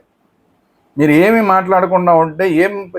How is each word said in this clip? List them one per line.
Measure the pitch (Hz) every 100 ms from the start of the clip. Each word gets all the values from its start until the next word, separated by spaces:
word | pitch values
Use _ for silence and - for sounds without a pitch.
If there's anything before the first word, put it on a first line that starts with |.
| _ _ _ _ _ _ _ _ _ -
మీరు | 151
ఏమీ | 147 196 226
మాట్లాడకుండా | 208 190 185 190 180 185 180
ఉంటే | 165 165 156 190
ఏం, | 156 185 202 185